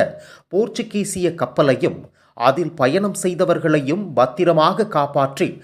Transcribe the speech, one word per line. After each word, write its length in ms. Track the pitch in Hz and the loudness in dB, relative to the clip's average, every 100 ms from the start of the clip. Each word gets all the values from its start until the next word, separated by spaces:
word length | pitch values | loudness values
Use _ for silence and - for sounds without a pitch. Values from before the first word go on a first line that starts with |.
| 92 - - - _ | 2 -2 -20 -20 _
போர்ச்சுகீசிய 800 | 180 226 226 226 208 190 190 175 | -2 -2 -4 -6 -4 -4 -2 -4
கப்பலையும் 640 | 165 127 - 143 127 151 - - _ _ | -2 -4 0 2 2 -2 -4 -16 _ _
அதில் 380 | - 123 139 160 | 0 2 2 -2
பயணம் 420 | - 131 175 208 - | 0 0 2 -2 -4
செய்தவர்களையும் 880 | 185 175 180 160 160 147 135 180 190 | -4 0 0 0 2 0 0 -4 -2
பத்திரமாக 720 | 120 131 - 170 160 160 190 220 | 0 2 2 2 4 4 2 -2
காப்பாற்றி 760 | 156 143 147 135 - 170 - | -2 -2 0 -2 -2 -4 -6